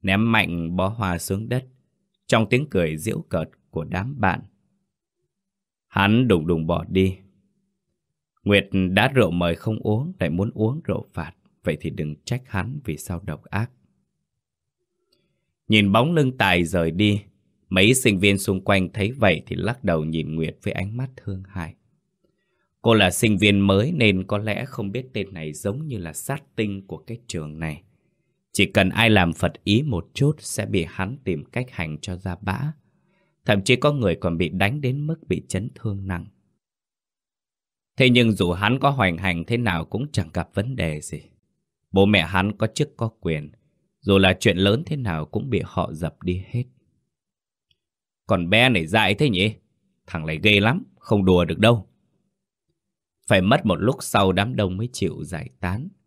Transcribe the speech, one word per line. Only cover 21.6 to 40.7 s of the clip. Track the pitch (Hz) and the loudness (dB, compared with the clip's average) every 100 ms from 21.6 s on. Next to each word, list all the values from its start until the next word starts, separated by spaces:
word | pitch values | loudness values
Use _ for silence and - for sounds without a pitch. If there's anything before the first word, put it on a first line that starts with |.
| 80 - _ _ _ _ _ _ _ _ _ _ | -12 -14 _ _ _ _ _ _ _ _ _ _
Cô | - | 2
là | 113 92 | 4 4
sinh | - 117 98 | 2 2 4
viên | 104 101 | 4 4
mới | 98 98 120 | 4 2 2
nên | 170 110 95 92 | 2 2 2 -2
có | 104 | -4
lẽ | 107 104 131 | -4 -6 -8
không | - 101 | -10 -8
biết | 110 127 | -10 -10
tên | 110 95 | -10 -10
này | 95 78 | -10 -12
giống | 76 101 120 156 | -8 -6 -6 -8
như | 113 | -10
là | 82 | -10
sát | 73 - 139 _ - | -12 -10 -10 _ -6
tinh | 107 98 95 | -4 -4 -12
của | 82 | -16
cái | - 113 _ | -14 -16 _
trường | 85 76 78 | -10 -10 -8
này. | 82 76 _ _ _ _ _ _ _ | -8 -8 _ _ _ _ _ _ _
Chỉ | - 95 | 2 2
cần | - 92 | 4 2
ai | 87 113 | 2 4
làm | 107 87 | 4 2
phật | 80 87 - | 0 -4 -4
ý | - 104 | 0 0
một | 151 98 - | 0 -6 -6
chút | - 143 151 | -2 -2 -2
sẽ | - - 104 | -8 -8 -4
bị | 101 82 | -4 -4
hắn | - 95 135 | -6 -8 -6
tìm | - 80 - | -6 -6 -6
cách | - 127 | -8 -8
hành | - 80 76 | -8 -8 -8
cho | - 90 | -10 -10
ra | 92 87 | -8 -8
bã. | 95 - 147 156 _ _ _ _ _ _ - | -8 -6 -6 -8 _ _ _ _ _ _ 0
Thậm | 104 | 0
chí | 95 123 | 2 2
có | 147 | 2
người | 147 104 82 | 2 0 0
còn | 92 85 | -2 -2
bị | 87 | -2
đánh | 95 98 147 | 0 -2 0
đến | 135 139 147 | -4 -4 -6
mức | 160 - | -6 -6
bị | 92 - | -6 -4
chấn | 92 110 - | -6 -6 -8
thương | 113 98 95 | -8 -6 -6
nặng. | 90 - _ _ _ _ _ _ _ _ _ _ _ _ _ _ _ _ - | -8 -10 _ _ _ _ _ _ _ _ _ _ _ _ _ _ _ _ 2
Thế | 127 | 6
nhưng | 123 117 | 6 6
dù | 98 87 | 4 0
hắn | 87 104 131 | 0 0 2
có | 139 | 0
hoành | 135 98 85 | 2 0 0
hành | 95 85 85 | -2 -4 -4
thế | 117 | -2
nào | 117 85 82 | -2 -2 -4
cũng | - 147 | -6 -4
chẳng | - 95 | -4 -4
gặp | - 85 | -6 -6
vấn | - 110 | -4 -4